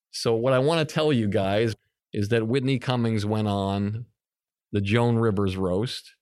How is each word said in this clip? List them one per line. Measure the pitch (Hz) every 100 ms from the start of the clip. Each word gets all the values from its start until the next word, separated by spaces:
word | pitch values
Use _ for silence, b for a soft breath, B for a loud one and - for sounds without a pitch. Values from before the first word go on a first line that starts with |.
| _
So | - 123
what | 113 123
I | 131
wanna | 139 165
tell | 156 156 156
you | 127 104
guys | 101 98 104 117 107 _ _ _
is | 110 101
that | 117 113
Whitney | 135 131 131
Cummings | - 123 117 110
went | 101 107 107
on | 101 98 101 101 110 120 _ _ _ _ _ -
the | 104
Joan | 98 117 120 117
Rivers | 113 101 98 92
roast | 92 92 120 - - _